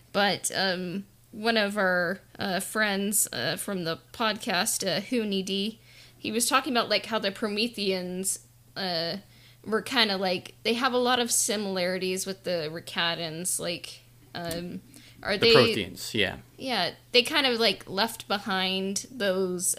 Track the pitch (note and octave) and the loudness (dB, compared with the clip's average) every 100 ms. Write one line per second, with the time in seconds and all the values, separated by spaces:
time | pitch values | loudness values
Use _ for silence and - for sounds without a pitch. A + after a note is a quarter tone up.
0 | - G3 G3+ E3+ - - F#3+ F3+ F3+ G3 | -4 0 2 2 -2 0 0 0 -4 -6
1 | - - - A3 A3 A3 G3+ G#3 F#3 F3+ | -10 -18 -18 -4 0 2 2 2 2 2
2 | E3+ G3 - - G3+ F#3 - G#3+ G#3+ G3 | 0 -4 -10 -8 -2 -2 -2 0 0 0
3 | G3+ G3+ - A#2+ B2 E3+ - G3 E3 D#3+ | 0 0 0 -2 -4 -4 -4 -4 -4 -6
4 | - - A3 G#3 A#3+ F3+ A3 - F#3+ E3 | -10 -4 -2 -2 -2 0 0 0 0 -2
5 | G3 B3 G#3+ F#3+ F#3+ F#3+ G#3 A3 - - | 0 -2 0 -2 0 -2 -2 -6 -18 -20
6 | - - A3 A3 A#3 C4 D4+ A#3+ - G#3 | -20 -10 -4 0 2 2 2 0 2 0
7 | - A3 A3+ G3+ G#3+ G#3 A#3 A3 G3 F#3 | 0 -2 -2 -2 -4 0 -2 0 -2 -2
8 | F3+ F3+ F#3+ - - - - - F#3+ E3 | -4 -4 -2 -4 -8 -20 -14 -6 -4 -2
9 | E3 G3 - - - - F#3+ G#3+ - C4+ | -4 -6 -12 -20 -20 -16 -2 -2 0 2
10 | G#3+ F#3+ F#3+ F#3 - - - A#3 C4 B3 | 2 2 0 0 -4 -4 -2 2 2 2
11 | B3 B3 A#3 - - G#3 G3 F#3 F3+ F#3 | 2 2 2 2 2 0 -2 -2 0 0
12 | F#3 F#3 F#3+ F#3 - F3 D#3 E3 - F#3+ | -2 -2 -4 -6 -2 -2 -2 -6 -6 -2
13 | E3+ E3 E3+ D#3+ F3+ - E3+ E3+ - - | 0 0 -6 -4 -4 -2 -2 -4 -8 -16
14 | - - - - E3+ E3+ F3 F3+ - - | -20 -20 -14 -8 -6 -6 -6 -10 -14 -20
15 | - - - G#3 A#3 A3 A2+ A2 F2+ - | -20 -10 -4 4 8 8 8 4 -2 -6
16 | - A2 F#2+ - - - C4 A3 E3+ - | -4 2 0 0 -14 -12 -4 -2 -2 -4
17 | - B3 A#3+ D4+ C4+ A3+ A3+ - - F#3+ | 2 4 4 2 2 4 2 2 -4 -2
18 | A3+ - - G3+ G#3 F#3+ F#3 F#3+ F#3+ G3 | -2 -2 -4 -4 0 0 0 0 -2 -4
19 | - B3+ G3+ F#3 F#3 F3+ F3+ | -6 -2 0 2 0 0 -2